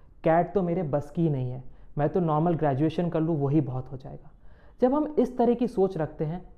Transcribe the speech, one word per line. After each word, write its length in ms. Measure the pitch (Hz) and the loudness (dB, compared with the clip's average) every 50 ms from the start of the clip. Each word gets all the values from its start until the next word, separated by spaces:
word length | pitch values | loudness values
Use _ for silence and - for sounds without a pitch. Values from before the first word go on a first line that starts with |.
| - - - - - | -20 -20 -16 -2 0
Cat 300 | 165 160 170 175 175 - | 2 4 4 2 2 0
तो 80 | 202 | 0
मेरे 220 | 180 175 170 175 180 | 0 0 0 -2 -2
बस 280 | 143 135 143 147 - | 0 -2 -2 -2 -2
की 100 | - 175 | -2 0
ही 80 | 165 160 | 2 2
नहीं 220 | 143 131 127 123 | 2 0 -2 -4
है, 120 | 127 127 127 - - - - - - 151 | -6 -8 -10 -14 -16 -18 -18 -10 -4 0
मैं 120 | 147 156 | 0 2
तो 100 | - 196 | 2 2
normal 360 | 175 160 151 151 160 175 170 | 2 2 2 2 2 2 2
graduation 540 | 143 160 147 135 131 156 160 156 - 175 170 | 2 2 0 2 2 2 0 0 0 -2 0
कर 120 | 170 160 | 0 0
लूँ, 160 | 156 160 170 147 | 0 0 0 0
वही 240 | 139 135 147 160 | 0 2 2 2
बहुत 300 | 143 127 127 127 - - | 2 0 -4 -6 -8 -8
हो 60 | 139 131 | -12 -14
जाएगा।" 340 | - 139 143 - - - - - - - - - - - - - | -12 -14 -16 -16 -16 -20 -20 -20 -20 -20 -20 -20 -20 -16 -4 2
जब 120 | - 254 269 | 2 2 4
हम 220 | 302 302 302 - - | 2 0 0 2 0
इस 180 | 254 247 - - | 0 0 2 0
तरह 160 | 240 240 240 | 2 2 2
की 140 | 233 254 214 | 2 0 -2
सोच 300 | - - 190 190 190 160 | 0 2 0 0 2 -2
रखते 280 | 151 143 - - 160 | -4 -4 -4 -6 -6
हैं, 200 | 151 165 185 - - - | -6 -6 -8 -10 -14 -20